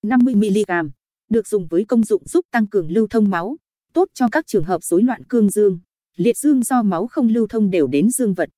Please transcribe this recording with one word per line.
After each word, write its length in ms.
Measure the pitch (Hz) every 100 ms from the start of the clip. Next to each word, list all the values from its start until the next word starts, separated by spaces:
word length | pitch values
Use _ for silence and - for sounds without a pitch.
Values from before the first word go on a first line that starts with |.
Năm 180 | 208 247
mươi 120 | 247
mi-li-gam, 560 | 214 208 196 202 175 156 - _ _ _
được 180 | 220 -
dùng 180 | 208 170
với 180 | 170
công 200 | 220 240
dụng 180 | 214 202 -
giúp 200 | 330 -
tăng 160 | 240 208
cường 240 | 202 156
lưu 160 | 185 214
thông 240 | 226 202
máu, 260 | 180 185 311 _ _ _
tốt 160 | 320 381
cho 140 | - 247
các 140 | 302 -
trường 180 | 208
hợp 180 | 160 175
rối 180 | - 170
loạn 220 | 247 220
cương 260 | - 240 208
dương, 300 | 214 208 175 _ _ _ -
liệt 200 | 196 226
dương 260 | 294 269
do 200 | 233 254
máu 240 | 208 170 226
không 220 | - 233
lưu 180 | 226 214
thông 240 | 226 202
đều 160 | 180 135
đến 240 | 143 202
dương 240 | 254 233
vật. 140 | 180 160